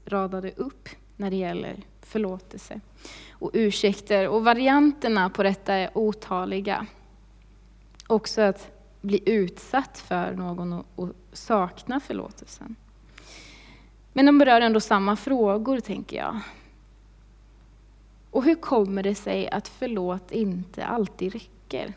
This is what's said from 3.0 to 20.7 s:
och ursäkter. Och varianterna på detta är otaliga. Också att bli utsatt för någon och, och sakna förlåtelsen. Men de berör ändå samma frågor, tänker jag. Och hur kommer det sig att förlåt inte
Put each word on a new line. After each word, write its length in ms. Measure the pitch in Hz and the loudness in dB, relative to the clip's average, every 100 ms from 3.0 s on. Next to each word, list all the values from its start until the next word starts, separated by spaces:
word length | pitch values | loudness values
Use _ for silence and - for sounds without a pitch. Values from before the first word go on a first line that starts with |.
| - - - | -20 -20 -20
och 200 | - - | -10 -4
ursäkter. 720 | 226 214 202 202 202 - 202 185 | 2 2 2 0 0 0 0 2
Och 160 | 220 | 2
varianterna 880 | 226 233 262 285 294 285 240 208 185 | 2 4 4 6 4 2 0 2 0
på 140 | 196 | 2
detta 300 | 196 190 - | 0 0 -2
är 240 | 190 185 - | -2 -2 0
otaliga. 880 | 214 208 - 185 190 190 202 190 214 - - - - - - - - - - - - | -2 -2 -6 -4 -4 -4 -4 -6 -6 -16 -20 -20 -20 -20 -20 -20 -20 -20 -20 -16 -2
Också 340 | 214 - - | -2 0 0
att 300 | 208 190 - - - - | 2 0 -10 -20 -20 -12
bli 220 | 202 202 208 | -2 0 2
utsatt 720 | 220 180 - - 262 269 - | 2 0 -6 -4 -2 -2 -10
för 360 | - 180 175 | -6 -4 -4
någon 400 | 185 180 175 175 | -6 -6 -6 -6
och, 120 | 175 - - | -8 -10 -10
och 140 | 180 - - | -10 -10 -20
sakna 640 | - - 214 180 - - 269 | -14 0 0 0 -6 -6 -6
förlåtelsen. 760 | - - - - - - - 226 - - - - - - - - - - - - - | -6 -8 -10 -16 -20 -20 -18 -18 -20 -20 -20 -20 -20 -20 -20 -20 -20 -20 -20 -20 -6
Men 120 | 262 277 | 4 8
de 120 | 285 | 8
berör 240 | 262 233 | 8 8
ändå 180 | 233 220 | 6 2
samma 360 | - 202 196 208 | 4 2 4 0
frågor, 640 | 269 262 208 208 226 262 | 0 2 2 2 0 -4
tänker 380 | 214 196 - - | -4 -8 -8 -6
jag. 220 | 69 220 - - - - - - - - - - - - - - - - - - - | -6 -8 -12 -18 -20 -20 -20 -20 -20 -20 -20 -20 -20 -20 -20 -20 -20 -20 -20 -20 -6
Och 120 | 254 | 0
hur 120 | 269 330 | 2 2
kommer 480 | - 240 196 196 | 2 2 2 0
det 120 | 196 208 | -2 -2
sig 340 | 196 196 - | -4 -4 -2
att 180 | 208 - | -6 -8
förlåt 640 | - 254 214 180 185 - | -8 -6 -4 -4 -6 -6
inte 540 | 226 202 180 180 | -4 -2 -4 -8